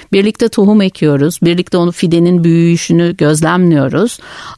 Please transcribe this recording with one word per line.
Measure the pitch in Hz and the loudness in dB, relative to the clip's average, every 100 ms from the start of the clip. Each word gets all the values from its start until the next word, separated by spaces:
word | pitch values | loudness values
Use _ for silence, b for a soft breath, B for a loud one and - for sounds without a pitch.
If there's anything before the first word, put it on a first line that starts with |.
| B | B
Birlikte | 196 214 - 226 | -2 -2 -2 -2
tohum | - 202 214 | 2 2 2
ekiyoruz, | 190 - 151 139 151 - | 0 -2 -2 0 -2 0
birlikte | 170 175 185 175 | -2 -2 -2 -2
onu, | 175 | -2
fidenin | - 170 170 175 180 | -2 -2 2 2 2
büyüyüşünü | 165 170 170 170 - 165 170 180 | 2 2 2 0 0 0 0 0
gözlemliyoruz. | 151 156 160 180 180 151 131 143 233 - B B B | 0 0 0 0 2 2 0 -2 -4 -6 B B B